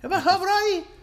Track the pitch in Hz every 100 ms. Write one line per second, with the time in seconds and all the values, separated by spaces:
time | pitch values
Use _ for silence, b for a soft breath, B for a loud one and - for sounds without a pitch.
0 | 247 359 285 381 370 415 427 370 - -